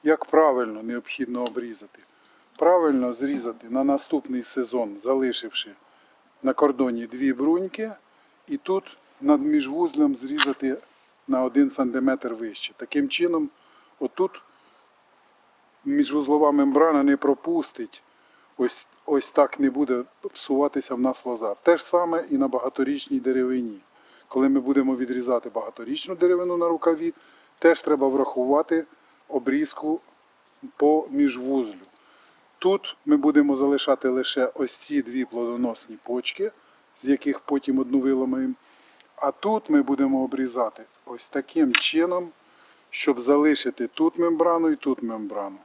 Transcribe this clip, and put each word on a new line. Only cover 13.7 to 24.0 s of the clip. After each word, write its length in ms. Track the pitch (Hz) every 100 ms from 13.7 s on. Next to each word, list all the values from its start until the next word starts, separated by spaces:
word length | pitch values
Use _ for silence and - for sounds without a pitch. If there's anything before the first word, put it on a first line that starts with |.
| _ _ _
отут 440 | 143 - - - _ _ _ _ _ _ _ _ _ _ _ _ _ _
міжвузлова 680 | 139 143 135 147 139 147 147
мембрана 500 | 143 139 135 160 147
не 140 | 139 139
пропустить, 840 | 139 135 160 170 - - - - _ _ _ _ _ -
ось, 300 | 123 - - _ -
ось 240 | 143 -
так 300 | - 139 -
не 100 | 135
буде 340 | 127 139 123 123 _ -
псуватися 600 | - - 135 143 139 -
в 60 | 123
нас 260 | 127 127 123
лоза. 280 | 117 110
Те 220 | - - 165
ж 80 |
саме 400 | - 175 170 165 156
і 60 | 139
на 120 | 135
багаторічній 720 | 123 127 - 135 143 - 139
деревині. 580 | 127 131 127 127 117 98 _ _